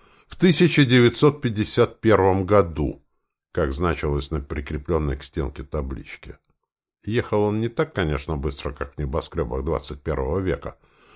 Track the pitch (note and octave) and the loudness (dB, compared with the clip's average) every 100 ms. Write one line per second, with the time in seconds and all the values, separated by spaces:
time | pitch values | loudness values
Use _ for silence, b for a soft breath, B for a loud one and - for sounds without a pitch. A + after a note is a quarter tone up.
0 | b b b - F3+ D#3 E3+ D3+ B2+ B2 | b b b 2 2 6 4 4 4 6
1 | A#2+ - D3 D3 B2 G#2 G2+ - A#2 - | 4 6 2 2 -2 -2 0 2 2 2
2 | A2 G2 F#2+ F#2 F#2 G#2 F2+ D2+ C2+ G1+ | 4 6 6 2 4 4 4 0 -4 -4
3 | _ _ _ _ _ - D2+ C2+ F2 D2 | _ _ _ _ _ -4 -2 -2 -2 -2
4 | D2+ C#2+ C#2+ D#2 C#2 D2 C#2+ D2+ D#2 D#2+ | -2 -4 -4 -8 -6 -8 -8 -8 -4 -2
5 | D2+ C2 - E2 C2 - - D2+ C2+ A#1+ | -2 -6 -8 -8 -8 -8 -10 -8 -8 -10
6 | - - - - _ _ _ _ _ _ | -14 -18 -18 -20 _ _ _ _ _ _
7 | G2+ A#2 - G#2+ G#2 G#2+ A#2 - D3+ - | -6 -4 -2 0 0 0 -2 -4 -4 -2
8 | E2 C#2+ - D2+ D2 C#2+ D2+ C#2+ - - | -2 -2 -4 -6 -6 -6 -10 -8 -10 -8
9 | C#2+ D#2 - E2+ B1 B1+ D2 C#2 - C#2 | -6 -6 -6 -6 -6 -6 -4 -6 -6 -10
10 | E2 C#2 C2 F#2 F#2 - - - b b | -6 -4 -4 -4 -4 -6 -8 -16 b b
11 | b | b